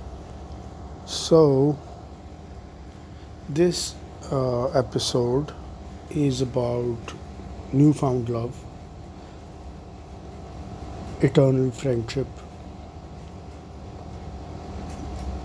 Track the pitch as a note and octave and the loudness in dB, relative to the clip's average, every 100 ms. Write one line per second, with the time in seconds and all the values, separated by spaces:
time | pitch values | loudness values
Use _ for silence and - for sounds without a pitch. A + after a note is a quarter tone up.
0 | - - - - - - - - - - | -10 -10 -12 -12 -12 -12 -12 -12 -12 -12
1 | - - - D#3+ D3+ C3+ D3 C#3+ - - | -6 -2 8 10 10 8 6 4 -4 -14
2 | - - - - - - - - - - | -14 -14 -14 -14 -14 -14 -14 -16 -16 -16
3 | - - - - - C#3+ F3 E3 - - | -16 -14 -14 -14 -2 4 4 4 -2 -6
4 | - - - C#3 C3 A#2+ C3 C#3 A2+ C3 | -14 -12 -2 2 4 2 4 4 4 2
5 | - C3 A#2+ C3 D3+ - - - - - | 2 4 4 4 2 -6 -12 -12 -12 -12
6 | - D#3 C#3+ B2+ B2 B2+ A#2+ A#2+ A#2+ A#2 | -4 2 4 4 2 2 2 2 0 -2
7 | - - - - - - - C3+ D3 C#3+ | -6 -10 -12 -12 -12 -10 0 8 8 8
8 | C#3 B2+ A#2 A#2 A#2+ - - - - - | 4 2 0 -2 -2 -6 -12 -14 -14 -14
9 | - - - - - - - - - - | -14 -14 -16 -16 -16 -14 -14 -14 -14 -14
10 | - - - - - - - - - - | -14 -14 -12 -12 -12 -12 -10 -10 -10 -10
11 | - - C#3+ D#3 C3+ C3 C3 - C3+ A#2 | -6 2 6 8 8 6 2 2 0 2
12 | A2+ C3+ B2 - - - - - - - | 0 -2 -4 -6 -14 -14 -14 -14 -14 -14
13 | - - - - - - - - - - | -14 -14 -14 -14 -14 -14 -14 -14 -14 -12
14 | - - - - - - - - - - | -12 -10 -10 -10 -10 -10 -10 -8 -8 -8
15 | - - - - | -8 -6 -4 -2